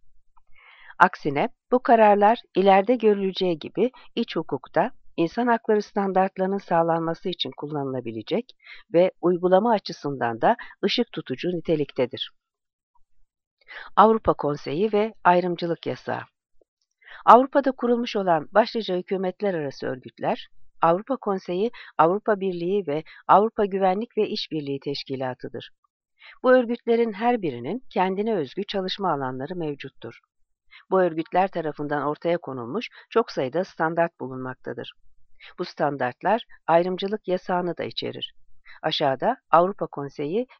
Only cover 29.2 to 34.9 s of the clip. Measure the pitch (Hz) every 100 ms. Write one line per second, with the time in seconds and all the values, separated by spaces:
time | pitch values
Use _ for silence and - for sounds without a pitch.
29.2 | 131 131 143 180 156 139 139 - 113 -
30.2 | _ _ _ _ _ - _ 190 180 160
31.2 | 160 180 190 180 160 147 147 147 139 151
32.2 | 170 170 - 131 117 180 247 - - 233
33.2 | 233 - 170 156 190 - 160 165 170 -
34.2 | 127 131 127 127 135 120 120